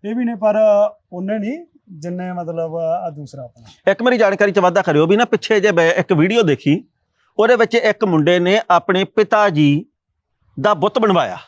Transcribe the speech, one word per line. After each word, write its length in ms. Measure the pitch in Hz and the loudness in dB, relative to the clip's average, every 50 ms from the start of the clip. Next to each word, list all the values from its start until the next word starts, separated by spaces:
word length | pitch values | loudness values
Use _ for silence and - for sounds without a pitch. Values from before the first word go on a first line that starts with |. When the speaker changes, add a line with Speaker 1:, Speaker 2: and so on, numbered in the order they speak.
| - | -8
Speaker 1:
ਇਹ 100 | 208 226 | -6 -6
ਵੀ 100 | 247 247 | -4 -4
ਨੇ, 100 | 233 233 | -4 -4
ਪਰ 220 | 190 214 214 208 214 220 214 208 202 208 214 - _ _ _ | -2 -2 0 0 2 2 2 4 2 0 -2 -4 _ _ _
ਉਨੇ 260 | 180 180 190 196 214 220 | -12 -10 -8 -6 -6 -6
ਨਹੀਂ 280 | 196 220 277 339 349 _ _ _ _ _ | -6 -8 -8 -10 -14 _ _ _ _ _
ਜਿੰਨੇ 400 | 185 156 151 175 180 180 180 180 | -20 -14 -12 -10 -10 -10 -10 -10
ਮਤਲਬ 420 | 180 175 175 165 165 165 165 160 160 | -10 -10 -10 -10 -8 -8 -8 -8 -8
ਆ 340 | 170 165 160 165 180 190 170 | -6 -4 -4 -4 -6 -6 -10
ਦੂਸਰਾ 340 | 151 147 147 131 - 139 127 | -12 -14 -18 -18 -18 -20 -20
ਆਪਣਾ। 480 | 120 _ _ 113 - - _ _ 190 | -20 _ _ -20 -20 -20 _ _ -4
Speaker 2:
ਇੱਕ 100 | 196 - | -4 0
ਮੇਰੀ 160 | 226 254 254 220 | 0 0 2 2
ਜਾਣਕਾਰੀ 340 | 220 196 196 190 214 202 | 2 0 2 0 0 0
'ਚ 60 | 175 202 | 2 2
ਵਾਧਾ 240 | 180 180 170 202 | 2 2 2 0
ਕਰਿਓ 240 | 185 180 151 147 156 | 0 2 2 2 2
ਵੀ 100 | 165 202 | 2 2
ਨਾ, 80 | 214 240 | 2 2
ਪਿੱਛੇ 360 | - - 202 - - 220 208 | 0 -2 -4 -2 -2 0 0
ਜੇ 120 | 190 214 | 2 2
ਮੈਂ 220 | 190 170 165 165 175 | 2 2 2 2 0
ਇੱਕ 180 | 180 180 - | 0 -2 0
ਵੀਡੀਓ 300 | 190 151 156 185 220 233 | 2 2 2 2 2 2
ਦੇਖੀ, 420 | 214 160 139 - - 139 147 196 - _ _ _ _ _ _ _ _ _ _ - | 2 2 0 0 0 0 0 0 -2 _ _ _ _ _ _ _ _ _ _ 0
ਉਹਦੇ 180 | 214 226 247 | 2 4 4
ਵਿੱਚ 180 | 220 226 - - | 4 2 0 0
ਇੱਕ 300 | 233 - 214 208 _ 226 | 0 0 0 0 _ -2
ਮੁੰਡੇ 340 | 196 170 156 147 170 175 180 | 0 2 2 2 2 2 2
ਨੇ 220 | 175 180 196 220 - _ | 2 2 0 0 0 _
ਆਪਣੇ 340 | 180 170 - - 185 185 196 | 0 0 2 0 -2 -2 -2
ਪਿਤਾ 460 | - _ - 214 - - 214 208 202 | -2 _ -2 0 2 2 2 2 2
ਜੀ 360 | 165 147 151 143 143 151 - _ _ _ _ _ _ _ _ _ _ _ _ _ _ - | 2 2 2 2 2 0 -4 _ _ _ _ _ _ _ _ _ _ _ _ _ _ -4
ਦਾ 140 | 135 - 208 | -2 -2 0
ਬੁੱਤ 240 | 151 143 - - 254 | 0 -2 -2 0 0
ਬਣਵਾਇਆ। 380 | 226 208 185 170 135 101 92 - - | 0 2 2 0 0 -2 -6 -12 -16